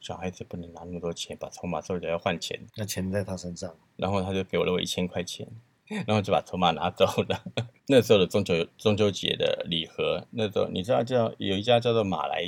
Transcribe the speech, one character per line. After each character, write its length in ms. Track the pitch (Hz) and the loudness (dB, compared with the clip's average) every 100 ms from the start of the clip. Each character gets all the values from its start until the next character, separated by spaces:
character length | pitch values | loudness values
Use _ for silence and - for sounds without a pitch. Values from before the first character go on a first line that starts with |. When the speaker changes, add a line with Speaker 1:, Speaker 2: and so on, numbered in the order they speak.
Speaker 1:
：“小 160 | - 85 | -12 -8
孩 120 | 92 | -8
子 140 | - | -8
不 140 | - 90 | -12 -12
能 160 | 82 | -12
拿 80 | 82 | -14
那 100 | 87 | -10
么 80 | 87 | -6
多 140 | 85 | -6
钱， 240 | 87 - 76 | -6 -10 -10
把 80 | 69 | -12
筹 180 | - 90 | -8 -6
码 120 | 80 | -6
收 180 | - 92 | -4 -4
起 60 | 80 | -2
来 60 | |
要 60 | 82 | -2
换 200 | 98 85 | -2 -4
钱。” 220 | - - - - | -6 -10 -10 -10
Speaker 2:
那 80 | |
钱 260 | 104 - 95 | -6 -4 -2
在 120 | 101 | -2
他 140 | 98 92 | -2 -6
身 180 | 90 87 | -8 -10
上。 180 | 90 80 _ - | -12 -14 _ -4
Speaker 1:
然 160 | 92 | 0
后 100 | 98 | 0
他 120 | 92 | 0
就 100 | 95 | -2
给 140 | 92 87 | 0 0
了 160 | 82 | 2
我 80 | 90 | 0
一 40 | 87 | -2
千 220 | - 90 | -2 -2
块 160 | 95 | -2
钱， 240 | 87 - - - _ _ _ 214 113 | -6 -10 -12 -16 _ _ _ -6 0
然 20 | |
后 140 | 107 | 0
就 120 | 98 | 4
把 80 | 82 | 2
筹 160 | - 90 | 0 2
码 140 | 87 | 2
拿 180 | 82 87 | 2 -2
走 160 | - 95 | 4 2
了。 380 | - 98 95 - - | 4 -2 -4 -4 -8
<laughs> 240 | 120 _ - | -8 _ 4
那 140 | 135 | 4
时 100 | 110 | 8
候 80 | 107 | 6
的 80 | 87 | 6
中 160 | 104 | 2
秋， 220 | 95 82 82 _ | 2 0 -2 _
中 200 | 110 101 | 2 4
秋 120 | 104 | 2
节 240 | 90 - - | 2 -2 0
的 280 | - - - | 2 0 -2
礼 160 | 82 80 | -4 -4
盒， 420 | - 78 82 - | -2 -2 -2 -4
那 200 | 120 107 | -4 -2
时 80 | 98 | 0
候 80 | 92 | -2
你 160 | 92 | -2
知 80 | 92 | 0
道 100 | 127 | 0
叫， 320 | 120 123 113 - | 2 2 0 -2
有 180 | 101 98 | -2 0
一 60 | |
家 160 | 107 120 | 4 4
叫 140 | 117 | 6
做 100 | 113 | 2
马 240 | 101 82 71 | 2 0 -2
来 140 | 78 | -2